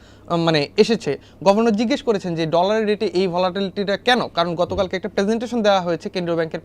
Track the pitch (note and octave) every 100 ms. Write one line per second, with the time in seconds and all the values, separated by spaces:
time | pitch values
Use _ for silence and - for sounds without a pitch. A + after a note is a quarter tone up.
0 | - - - E3+ E3 D#3 C#3+ - G#3+ A3
1 | - C3+ - - E3+ G3+ A#3 G#3 A3+ C#4
2 | - G3+ F3+ E3 E3 E3 F#3+ A3 G#3 G#3
3 | G#3+ F3 F#3+ F3 F#3 F#3 G3 G3+ G3 G3
4 | - B3 C#3 - E3+ E3 F3 F#3+ F#3 F#3+
5 | G3+ - G3 A3+ A#3 A#3 G#3 G3 F3 E3
6 | G#3 G3 F3 E3 D#3+ E3